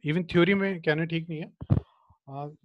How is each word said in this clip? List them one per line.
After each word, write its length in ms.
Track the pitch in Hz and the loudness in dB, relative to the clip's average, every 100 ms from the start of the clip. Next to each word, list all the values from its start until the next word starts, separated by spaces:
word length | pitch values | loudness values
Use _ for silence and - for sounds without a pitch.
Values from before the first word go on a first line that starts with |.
Even 280 | 147 165 170 | -2 -2 2
theory 200 | 175 170 | 4 4
में 280 | 202 196 180 | 4 0 0
कहना 240 | 160 151 165 | 0 0 -2
ठीक 240 | 165 165 | -4 -6
नहीं 100 | 156 | -10
है, 120 | 185 - - - - _ _ _ - | -10 -12 -2 -2 -2 _ _ _ -16
आ, 180 | 139 147 151 | -12 -12 -14